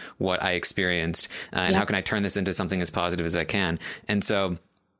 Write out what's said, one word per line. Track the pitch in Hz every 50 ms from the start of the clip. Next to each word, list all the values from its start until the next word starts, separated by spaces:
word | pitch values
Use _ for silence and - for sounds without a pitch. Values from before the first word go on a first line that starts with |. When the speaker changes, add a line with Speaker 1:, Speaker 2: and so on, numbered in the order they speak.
| - - -
Speaker 1:
what | - 98 95 90 - -
I | 92 90
experienced, | 87 - - - - 92 90 87 87 80 85 82 - - - - - - - -
uh, | -
and | 92 92 190
Speaker 2:
Yeah. | 190
Speaker 1:
how | 208
can | - 104
I | 95
turn | 92 - 110 104 101
this | 95 -
into | 101 92 95 85
something | - 95 82 95 90
as | 87 82
positive | - 95 87 87 87 87 85
as | 82 87
I | 85 80
can? | - - 101 95 85 85 80 - - - - -
And | - 104 101 -
so, | - 107 98 98 90 90 - _ _ _ _ _ _ _